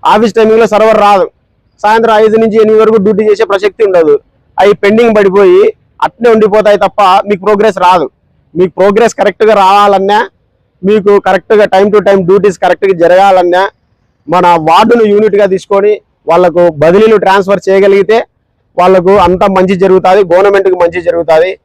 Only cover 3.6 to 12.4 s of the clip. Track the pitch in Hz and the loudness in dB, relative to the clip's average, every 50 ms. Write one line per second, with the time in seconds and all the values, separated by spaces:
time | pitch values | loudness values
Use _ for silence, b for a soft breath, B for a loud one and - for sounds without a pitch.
3.6 | 196 208 190 _ 226 202 185 175 165 151 147 147 _ _ _ _ _ _ _ - | -4 -4 -4 _ -4 0 0 0 2 2 0 -2 _ _ _ _ _ _ _ -2
4.6 | 185 202 202 - - 202 208 220 240 233 214 214 202 196 180 202 202 185 180 190 | 0 0 0 0 0 -2 0 2 0 0 0 0 0 0 0 2 2 2 2 2
5.6 | 214 - - _ _ _ _ _ - 160 _ _ 226 240 226 220 214 214 196 214 | 2 0 -2 _ _ _ _ _ -8 -8 _ _ -2 0 2 2 0 0 0 0
6.6 | 208 208 208 196 208 185 - - 208 185 185 196 - 196 208 175 185 202 214 202 | 0 2 0 0 0 -4 -2 -2 0 0 0 0 0 -2 -6 -6 -2 -4 -2 0
7.6 | 220 220 190 185 180 180 180 180 147 120 _ _ _ _ _ _ _ _ _ 160 | -2 -4 -4 0 0 0 0 0 -2 -4 _ _ _ _ _ _ _ _ _ -4
8.6 | 180 185 - - 185 202 202 208 233 226 - - 196 202 185 _ 220 214 220 202 | -4 -4 -2 -2 -2 0 2 0 0 -2 -2 -2 -4 -4 -2 _ 0 0 2 2
9.6 | 196 185 196 202 202 202 202 190 190 196 208 214 233 196 _ _ _ _ _ _ | 2 2 2 2 2 2 0 0 -2 -2 -2 -2 -4 -6 _ _ _ _ _ _
10.6 | _ _ _ _ - 190 214 220 180 202 202 202 - 190 190 190 - _ 226 208 | _ _ _ _ -4 -2 -2 0 0 0 0 0 0 0 -2 -2 -2 _ 0 0
11.6 | 214 190 - 190 202 208 202 214 180 190 196 196 185 165 190 196 | 0 0 0 0 0 2 0 0 0 0 0 0 0 0 0 0